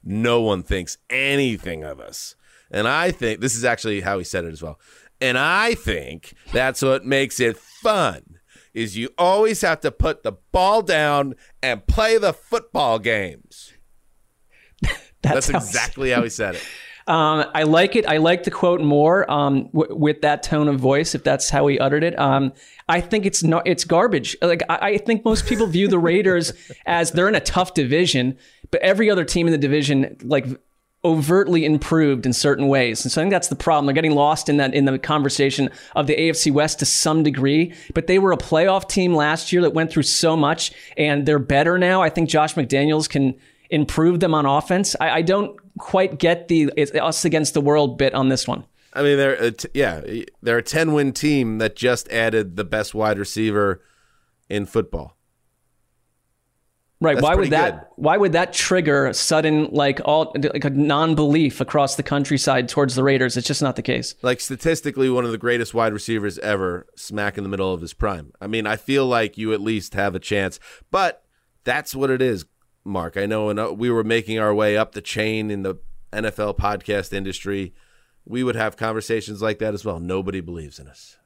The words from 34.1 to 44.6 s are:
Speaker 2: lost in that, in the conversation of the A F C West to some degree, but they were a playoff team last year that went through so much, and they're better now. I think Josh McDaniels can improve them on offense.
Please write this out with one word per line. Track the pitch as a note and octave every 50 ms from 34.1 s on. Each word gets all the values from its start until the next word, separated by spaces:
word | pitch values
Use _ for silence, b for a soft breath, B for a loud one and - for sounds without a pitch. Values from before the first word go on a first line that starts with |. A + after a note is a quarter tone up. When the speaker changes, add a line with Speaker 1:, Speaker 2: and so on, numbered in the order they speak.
| D3+
Speaker 2:
lost | C#3+ C#3+ D3 D#3 D#3 - -
in | D3 D3
that, | C#3 C3
in | C3 C#3+ C#3
the | C3+ C3+ C3
conversation | - - D3+ D3+ C#3 C#3 - - C#3+ C#3 C3 - C3+ B2+ B B B B B
of | D#3 D3
the | C3+ D3+ -
A | D#3+ E3
F | D#3+
C | - - D3+
West | C3+ D3 D3+ D#3 - -
to | C#3+
some | B2+ - - - E3 D#3 D#3+ D#3
degree, | D3 C3 B2+ C3 C#3 C#3+ D#3 E3+ E3+ B B B B -
but | E3 E3
they | E3 F#3 G3
were | G3 F#3+
a | F3
playoff | E3 - - E3 D#3 F3 G3 F#3+ G3 F#3 -
team | - G3+ F#3 F3+
last | F3 D#3 D3 D3+ D#3 D#3+ - -
year | F3+ F3+
that | F3 D3+ -
went | D#3+ D#3+ E3
through | - D#3 C#3
so | - - - F3 E3 D#3+
much, | D#3+ D3 C#3+ D#3+ - - - B B B B B
and | - D3+ D3+ C#3+ C#3+ C#3
they're | D3+ D3+ C#3+
better | C3 - C#3 C#3 D#3 E3 F3+
now. | F3+ F3+ F3+ F#3 F#3+
I | F3+ D#3
think | - - D#3+ C#3+
Josh | - D#3 D3+ D3+ -
McDaniels | - C#3 B2 C#3 C3+ C#3+ D3+ D#3 D#3 D#3 -
can | - C#3+ C#3 C3 B2 b b b b b b b
improve | - D3+ D3+ - - - D#3+ E3+ F3+ E3
them | - E3 D#3+
on | D3+ D3
offense. | C#3 C#3 D3